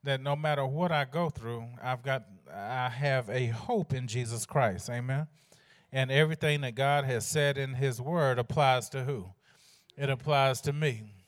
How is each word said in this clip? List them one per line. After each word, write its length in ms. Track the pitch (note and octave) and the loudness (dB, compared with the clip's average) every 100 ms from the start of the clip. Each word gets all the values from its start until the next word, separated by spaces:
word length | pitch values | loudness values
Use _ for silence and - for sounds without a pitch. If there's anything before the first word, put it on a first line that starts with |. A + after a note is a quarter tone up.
that 180 | C#3 C3+ | -2 -2
no 140 | C#3 | 0
matter 320 | D3 D3+ C#3+ C3+ | -2 0 0 0
what 240 | D3 F3 | 0 2
I 140 | D3+ | 2
go 260 | C3 D3 E3+ | 0 -2 -2
through, 340 | - A2+ A#2 A#2 B2 | -4 -8 -8 -10 -8
I've 220 | B2 B2 | -6 -4
got, 220 | C3 C3 G#2 F#2+ C2+ | -2 -4 -4 -20 -16
I 360 | F2+ G#2 B2+ B2+ | -10 -6 -2 -2
have 420 | A#2+ C#3+ C3+ G#2 | 0 2 2 0
a 160 | B2+ A#2+ | -2 0
hope 480 | A2+ - A#3 D#3+ | -2 -2 -2 0
in 140 | C3 B2 | -4 -2
Jesus 380 | A#2+ A#2 A#2 - | -4 -4 -6 -2
Christ. 440 | D3 A#2 F#2+ G#2+ | 2 2 0 -6
Amen? 380 | A#2+ B2 C3+ D#3 _ _ - _ - _ | -6 -2 -4 -4 _ _ -20 _ -20 _
And 180 | C3+ C3 | -2 2
everything 520 | C3+ D#3 D#3+ D#3 D3 | 4 4 2 0 0
that 120 | C3 | -2
God 300 | A2 C#3 C#3+ | 0 2 2
has 200 | C3+ A#2+ | 2 -2
said 320 | - D3+ C#3+ C#3 | 0 2 2 2
in 180 | C3+ | -4
his 260 | B2+ C#3 A#2+ | 0 -2 -2
word 400 | C3 F3 C#3 B2 | -2 2 2 2
applies 480 | A#2+ D#3 C3+ B2+ - | 0 4 4 4 0
to 140 | C3+ | -6
who? 220 | C3 B2+ F#2 - _ _ _ _ _ - | -4 -6 -8 -16 _ _ _ _ _ -4
It 140 | C#3 | -2
applies 500 | C3 C#3+ C#3+ C3+ B2 | -2 2 4 4 2
to 100 | C#3+ | -2
me. 400 | D3 D#3 A2+ G#2+ G2 | 0 -2 -2 -12 -20